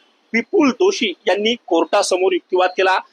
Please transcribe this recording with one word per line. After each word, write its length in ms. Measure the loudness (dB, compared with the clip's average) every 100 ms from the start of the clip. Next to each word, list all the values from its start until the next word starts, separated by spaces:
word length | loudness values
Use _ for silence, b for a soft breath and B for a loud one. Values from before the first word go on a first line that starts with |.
| _ _ _
विपुल 380 | -6 -2 0 2
दोशी 420 | 2 0 0 -4 -4 -2
यांनी 280 | 0 0 -4 -2
कोर्टासमोर 680 | -2 0 0 0 0 0
युक्तिवाद 380 | -2 -2 0 0
केला 280 | 0 0 0 -4